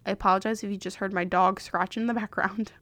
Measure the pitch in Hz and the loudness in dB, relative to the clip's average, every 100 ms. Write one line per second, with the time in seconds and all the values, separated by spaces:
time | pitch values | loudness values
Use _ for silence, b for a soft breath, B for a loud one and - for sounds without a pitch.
0 | - 196 196 190 214 220 202 196 180 - | -6 0 4 4 2 -2 -4 -6 -6 -4
1 | 196 185 175 180 185 190 - 175 180 226 | -2 -2 0 4 4 2 -4 -2 -2 -2
2 | 233 233 208 - 190 208 214 - | -2 -2 -4 -2 -2 -2 -6 -10